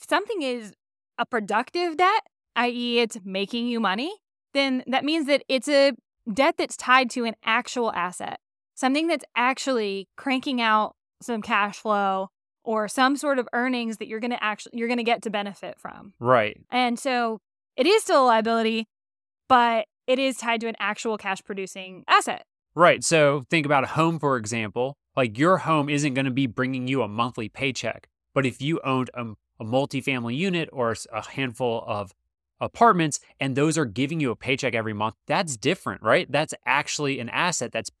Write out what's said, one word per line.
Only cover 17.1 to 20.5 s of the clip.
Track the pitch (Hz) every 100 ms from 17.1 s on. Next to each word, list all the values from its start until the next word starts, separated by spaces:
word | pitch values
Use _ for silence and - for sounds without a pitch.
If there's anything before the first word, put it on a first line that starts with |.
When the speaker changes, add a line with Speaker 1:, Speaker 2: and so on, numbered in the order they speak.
| 247 233 220 _ _ _ -
Speaker 1:
it | 285
is | 440
still | - 311
a | 254
liability, | 226 220 226 220 226 220 _ _ _ _ _ -
but | 254 240 226 - _ -
it | 254
is | 269 240
tied | 233